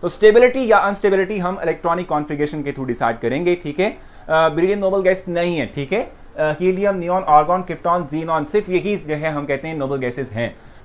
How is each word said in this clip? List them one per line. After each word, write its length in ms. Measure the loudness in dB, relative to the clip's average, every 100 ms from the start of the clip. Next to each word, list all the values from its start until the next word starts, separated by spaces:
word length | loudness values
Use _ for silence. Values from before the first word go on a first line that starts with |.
तो 80 | -8
stability 640 | 6 8 8 6 4 4
या 60 | 4
अनस्टेबिलिटी 600 | 4 0 2 2 0 -2
हम 220 | -4 -2
electronic 440 | -4 -2 -2 -2 -2
configuration 540 | -4 -4 -2 -2 -2
के 80 | -6
through 180 | -6 -6
decide 320 | -2 -2 -2
करेंगे, 360 | -2 -2 0 -2
ठीक 240 | -4 -2
है। 100 | -2
अ, 600 | -2 -18 -18 -2 2 2
बेरिलियम 300 | 2 0 2
noble 220 | 0 2
gas 240 | 2 0 -2
नहीं 300 | -2 -2 -2
है, 80 | -4
ठीक 280 | -6 -4
है। 80 | -4
अ, 100 | -4 -12 -16 -4
हीलियम, 560 | -2 0 0 2 0 -2
neon, 280 | -2 -2
argon, 380 | 4 4 4 -2
krypton, 460 | -2 -6 0 0 0
ज़ीनॉन, 340 | -6 -2 -2 0
सिर्फ 240 | -2 0
यही 280 | -2 0 -4
जो 180 | -4 -4
है 160 | -4
हम 140 | -4 -4
कहते 220 | -4 -4
हैं 80 | -6
noble 220 | -4 -2
gases 360 | -4 -6 -6
हैं। 220 | -4 -6 -6 -20 -14